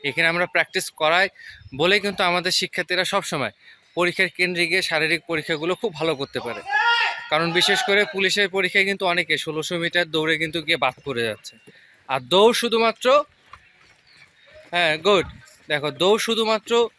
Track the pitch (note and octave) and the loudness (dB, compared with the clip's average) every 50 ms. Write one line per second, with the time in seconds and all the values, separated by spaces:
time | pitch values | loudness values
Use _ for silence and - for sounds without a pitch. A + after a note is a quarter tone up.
0 | - C#3+ C3+ E3 E3 E3 E3 F3 F3+ E3+ - F3 D#3+ _ - F#3 F3 - _ - | -4 -4 -2 2 0 2 2 0 -2 0 0 -2 -2 _ -2 -4 -4 -4 _ 0
1 | D#3+ D#3 E3 F3+ G3 F#3+ _ - - - - - - - - C3 D#3+ F3+ G3 G#3 | 2 2 4 4 2 0 _ -14 -20 -20 -20 -20 -20 -16 -4 0 2 2 2 2
2 | F#3+ G3+ F#3+ - G3 F3 F3 F3+ E3+ F3+ F3 - F#3 E3+ - - F3 - F3+ F3 | 0 -2 -2 0 0 0 0 0 -2 -2 -2 -2 -4 -4 -4 -6 -4 -2 -2 -2
3 | F3+ - - G3+ - - F3 D3 C3 B2+ - _ _ - - _ _ _ _ E3 | -2 0 -2 -2 -2 -2 -4 -4 -4 -6 -6 _ _ -20 -20 _ _ _ _ 0
4 | F3 F3 E3+ - F#3+ F3 - - F3+ F3+ F3+ E3+ F3 E3 E3+ F#3+ F3 - E3+ D#3 | 0 0 2 0 -2 -2 0 -2 -2 -2 0 -2 0 0 0 -2 0 0 0 0
5 | D#3 D#3 E3 D#3+ _ - E3 D#3 D3+ - E3 D3 D#3 E3+ F#3 - - A3 D#3 C#3+ | 0 0 -2 -4 _ -4 -4 -4 -2 -4 -4 -4 -2 -4 -4 -2 -4 -6 -4 -2
6 | D#3+ E3 D3+ C3 C#3 - - B2+ A2 A#2 A#2 - - G5 G4+ A4 - A#4 A#4 - | -2 -2 -2 -2 -6 -8 -8 -8 -8 -6 -10 -10 -8 -4 -2 0 0 2 0 0
7 | - - - - - - D3+ D#3 E3 E3+ E3 F3+ E3+ - G3+ F#3+ - G#3 G3 G#3 | 0 -2 -4 -8 -4 -2 -2 0 0 0 0 0 2 2 0 0 0 2 2 2
8 | G#3 G3+ - F#3+ F#3+ F#3 - G3+ G#3 F#3 F#3 G3 F#3 F3 - G3+ F#3+ G3 G3+ F#3+ | 2 0 -2 -2 -2 0 0 0 -2 0 0 -2 -2 0 0 0 0 0 -2 -2
9 | G3 F3+ F3 F3+ E3 - D#3 D3 - D#3+ D3+ D#3 D3+ - F3+ E3+ E3+ E3 - F3 | 0 0 0 0 0 -2 -2 -2 -2 -6 -6 -6 -6 -4 -4 -4 -4 0 0 0
10 | F3 D#3+ D3+ D#3+ D#3 D#3+ D#3+ D3+ D#3+ D#3 D3+ E3+ D3+ D#3 E3 C#3 C3+ C3 B2 - | 0 0 -2 -2 0 0 0 0 -2 -4 -4 -6 -2 -2 -2 0 0 -2 -2 -4
11 | _ C#3+ B2+ A#2 A#2 A2+ G#2 - _ - - A2+ _ - - - - _ _ _ | _ -6 -4 -4 -4 -4 -4 -8 _ -20 -20 _ _ -20 -20 -20 -20 _ _ _
12 | _ - C3 C3+ B2+ B2 E3+ F#3 G#3 A#3 A#3+ - A#3+ A#3 G#3+ A3+ A3+ A3+ G#3+ _ | _ -6 -6 -6 -2 2 4 6 6 6 6 4 -2 0 0 2 0 0 0 _
13 | - B3+ C4+ D4 D4+ _ _ _ _ _ - - _ _ _ _ _ _ _ _ | 2 4 4 4 2 _ _ _ _ _ -20 -20 _ _ _ _ _ _ _ _
14 | _ _ _ - - _ _ _ _ - - - - - - F3 F3 D#3+ D3+ D#3+ | _ _ _ -20 -20 _ _ _ _ -20 -20 -20 -16 -4 0 2 2 2 0 2
15 | D#3+ G3 G#3 F3+ D3+ - - - - - - _ - - D3+ D3 C#3+ D3 C3+ C3+ | 4 4 4 4 2 -2 -10 -20 -20 -20 -20 _ -6 -4 -4 -2 -2 -4 -2 2
16 | E3+ F#3+ G#3+ A3 - A3+ A3+ G#3+ A3+ G#3+ A3 G#3+ _ - A#3 A#3 A#3 G#3+ _ | 4 4 4 4 2 -2 -2 0 0 0 0 -2 _ 0 2 2 2 0 _